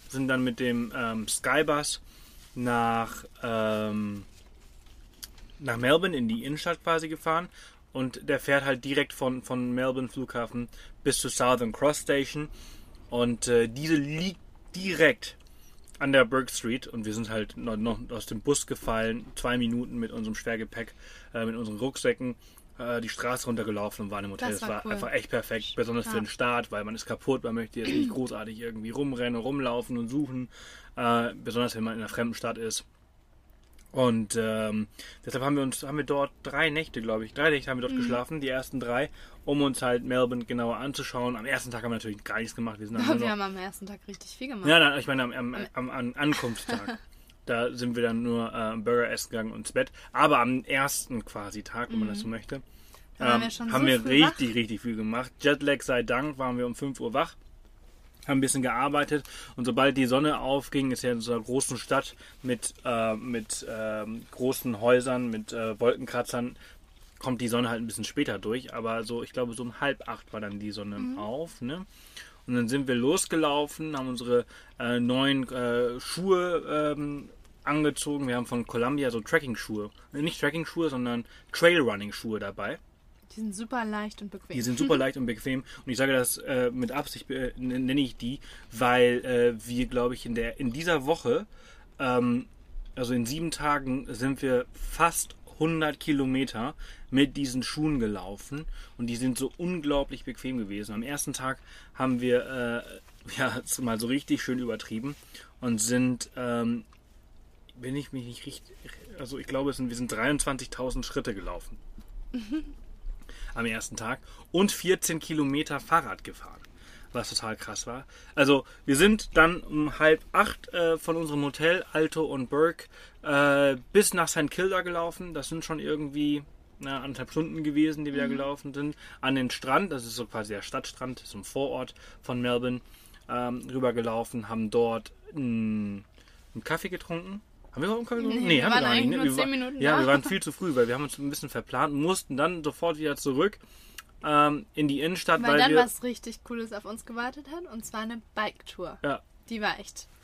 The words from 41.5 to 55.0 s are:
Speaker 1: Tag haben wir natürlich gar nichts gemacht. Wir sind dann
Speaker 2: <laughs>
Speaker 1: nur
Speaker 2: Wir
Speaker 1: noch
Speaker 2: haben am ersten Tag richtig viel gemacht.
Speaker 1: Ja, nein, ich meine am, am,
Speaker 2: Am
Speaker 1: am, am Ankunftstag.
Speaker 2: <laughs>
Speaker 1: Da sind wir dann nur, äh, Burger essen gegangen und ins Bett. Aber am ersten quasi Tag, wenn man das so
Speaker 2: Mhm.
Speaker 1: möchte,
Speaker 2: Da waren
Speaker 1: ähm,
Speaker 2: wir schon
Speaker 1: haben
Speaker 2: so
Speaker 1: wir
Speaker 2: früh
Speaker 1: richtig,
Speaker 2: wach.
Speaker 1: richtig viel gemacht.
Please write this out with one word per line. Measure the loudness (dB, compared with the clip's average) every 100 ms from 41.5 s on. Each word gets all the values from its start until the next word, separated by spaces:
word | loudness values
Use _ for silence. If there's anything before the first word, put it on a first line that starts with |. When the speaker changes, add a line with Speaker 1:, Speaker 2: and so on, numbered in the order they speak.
| -2 -2
Speaker 1:
Tag | -4
haben | -2
wir | -4
natürlich | -4 -8
gar | -6 -4
nichts | -4
gemacht. | -4 -6 -6
Wir | -6
sind | -2
dann | 2
Speaker 2:
<laughs> |
Speaker 1:
nur | 2
Speaker 2:
Wir |
Speaker 1:
noch | 2
Speaker 2:
haben | -2
am | -4 -6
ersten | -10 -10 -14
Tag | -14 -14
richtig | -16 -14 -12
viel | -10
gemacht. | -2 4
Speaker 1:
Ja, | 6
nein, | 6 4
ich | 0
meine | 0
am, | 0
am, | -2 -6 -6
Speaker 2:
Am | -8
Speaker 1:
am, | -6 -6
am | -6 -6 0
Ankunftstag. | 0 2 -2 -6 -4 -6 -4 -10
Speaker 2:
<laughs> | -12 -20 -20 -14 -2
Speaker 1:
Da | 0 0
sind | 0 -2 2
wir |
dann | 2 2
nur, | 0 0 -2
äh, | -2 -4 -2
Burger | 2 2 2
essen | 0 -4
gegangen | -4 -4
und | -6
ins | -4
Bett. | 0 0 -4 -4
Aber | 2 4 6
am | 4 0 -2
ersten | 0 0 -2 -6 -8
quasi | -8 -10 -10 -10
Tag, | -10 -8 -6
wenn | -4
man | -4
das | -4
so | -6
Speaker 2:
Mhm. |
Speaker 1:
möchte, | -8 -8 -10 -12 -20 -20 -20 -18 -2
Speaker 2:
Da | 4
waren | 4
Speaker 1:
ähm, |
Speaker 2:
wir | 2
schon | -4 0
Speaker 1:
haben | 4
Speaker 2:
so | 6
Speaker 1:
wir | 4
Speaker 2:
früh | 6
Speaker 1:
richtig, | 8 8 6 0
Speaker 2:
wach. | 0
Speaker 1:
richtig | -2 -2
viel | -4
gemacht. | -4